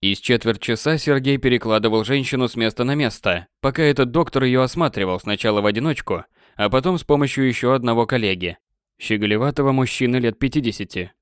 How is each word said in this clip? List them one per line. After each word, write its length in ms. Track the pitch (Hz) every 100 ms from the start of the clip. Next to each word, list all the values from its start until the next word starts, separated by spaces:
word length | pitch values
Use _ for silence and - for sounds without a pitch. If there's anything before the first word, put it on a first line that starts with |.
Из 200 | 98 98
четверть 400 | - 120 117 107
часа 380 | - 113 - 160
Сергей 400 | 151 139 131 139
перекладывал 640 | 127 123 113 110 110 110
женщину 440 | 107 139 131 135 123
с 60 |
места 300 | 117 113 -
на 100 | 123
место, 540 | 143 135 - - 87 85 _
пока 220 | 135 135
этот 280 | 156 143 127
доктор 340 | 131 170 -
её 180 | 131 127
осматривал 560 | 131 - 160 107 95 92
сначала 420 | - 104 113 104
в 60 | 104
одиночку, 580 | 104 147 143 - 90 - _ _ _
а 120 | 104
потом 300 | 127 147 180
с 60 |
помощью 440 | - 147 139 - 135
ещё 240 | 117 123
одного 340 | 131 120 117 113
коллеги, 520 | 127 107 92 87 85 _ _ _ _
щеголеватого 720 | - 107 104 107 135 143 139
мужчины 440 | 131 127 - 127 127
лет 220 | 120 107
пятидесяти. 760 | 135 151 120 104 101 - 90 _